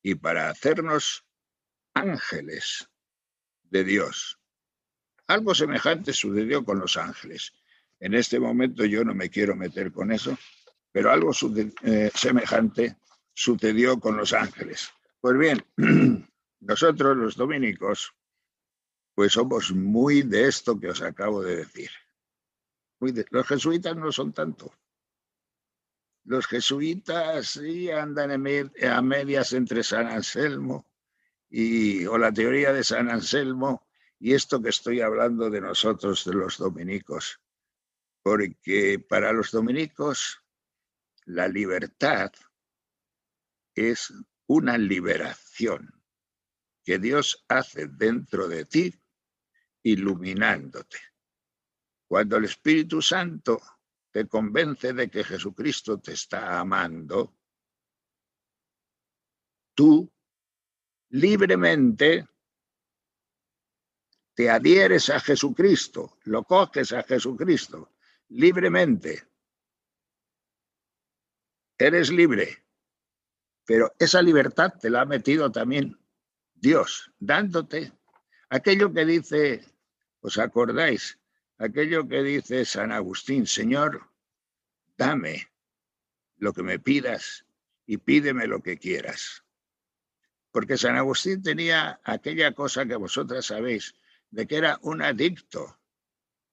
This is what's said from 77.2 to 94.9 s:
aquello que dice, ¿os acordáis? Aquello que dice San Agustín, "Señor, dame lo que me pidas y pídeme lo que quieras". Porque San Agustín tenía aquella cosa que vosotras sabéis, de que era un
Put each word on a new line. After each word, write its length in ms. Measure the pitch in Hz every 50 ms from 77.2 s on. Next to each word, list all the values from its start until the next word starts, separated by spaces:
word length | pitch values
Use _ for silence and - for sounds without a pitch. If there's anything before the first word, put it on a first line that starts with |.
| 101 101 143 175 214 196 170 165 156 - - 160 156 - - _ _ _ _ _ _ _ _ _ _ _
aquello 460 | 131 131 - 208 196 196 202 196 156
que 100 | 165 160
dice, 640 | 160 170 170 151 - 147 151 151 143 120 110 - - _ _ _ _ _ _ _ _ _ _
¿os 160 | - 101 - 107
acordáis? 840 | 113 113 - 120 120 113 117 139 165 151 120 101 - - - - _ _ _ _ _ _ _ -
Aquello 480 | 110 113 104 147 151 156 170 160 147
que 160 | 120 135 139
dice 440 | 139 139 143 139 - - 120 127 117
San 260 | - - 98 101 113
Agustín, 560 | 113 110 95 92 95 - - - 139 135 107 -
"Señor, 640 | - 107 110 113 131 143 147 151 - - - - _ _ _ _ _ _ _ _ _ _ _ _ _ _ _ _ _ -
dame 500 | 135 135 151 131 92 80 78 71 - - _ _ _ _ _ _ _ _ _ _ _ _ _ _ _ _ _
lo 160 | _ 101 104
que 120 | 90 92 92
me 160 | 92 95 -
pidas 640 | - 131 139 143 127 120 113 - - - - - - _ _ _ _ _ _ _ _
y 100 | - 107
pídeme 500 | - - - 143 151 147 143 131 127 117
lo 160 | 110 107 -
que 160 | - 90 90 -
quieras". 680 | - 90 90 69 - - - - - - - - - _ _ _ _ _ _ _ _ _ _ _ _ _ _ _ _ _ _ _ _ _
Porque 260 | - 113 110 - 135 123
San 200 | 123 120 123 131
Agustín 440 | 135 135 127 - - 180 190 190
tenía 600 | 190 156 151 160 165 170 165 160 156 156 - - _
aquella 500 | - 113 110 - 147 160 160 156 147 120
cosa 320 | - 143 131 - 131 135
que 120 | 113 123 110
vosotras 480 | 98 90 - 127 143 - 123 131 -
sabéis, 500 | - 107 107 117 127 113 101 - - - _ _ _ _ _ _ _
de 140 | - 110 113 -
que 100 | 151 151
era 220 | 160 151 147 -
un 200 | - 151